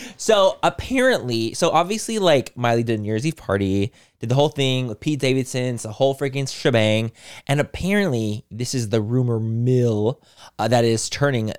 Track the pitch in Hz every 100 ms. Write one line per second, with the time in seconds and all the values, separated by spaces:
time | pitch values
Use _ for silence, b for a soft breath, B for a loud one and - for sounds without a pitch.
0 | B - - 208 190 - 170 - - 262
1 | 254 240 127 117 113 - 170 156 175 220
2 | - 220 185 143 - - 120 117 117 110
3 | 104 110 151 - - 101 98 98 98 b
4 | b _ 113 127 147 - 135 127 127 104
5 | 151 143 131 131 127 131 127 120 110 104
6 | 135 135 139 135 135 - 151 120 107 110
7 | 113 B B B - 143 - - 175 202
8 | 190 120 107 104 - 110 123 131 110 113
9 | 107 127 123 113 110 113 123 127 120 107
10 | 107 127 B B B - 113 120 117 113
11 | - - 143 123 110